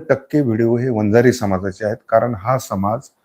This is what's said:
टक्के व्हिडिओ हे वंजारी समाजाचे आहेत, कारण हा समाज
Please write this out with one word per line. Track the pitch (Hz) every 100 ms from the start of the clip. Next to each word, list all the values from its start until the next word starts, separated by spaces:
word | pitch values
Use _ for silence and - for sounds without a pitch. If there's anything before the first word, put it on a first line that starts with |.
| -
टक्के | 131 - 151
व्हिडिओ | 135 110 117 117
हे | 131
वंजारी | 110 107 113 123
समाजाचे | - 104 92 98 95 104
आहेत, | 113 -
कारण | 113 120
हा | 107 110 135
समाज | - 101 101 113 - _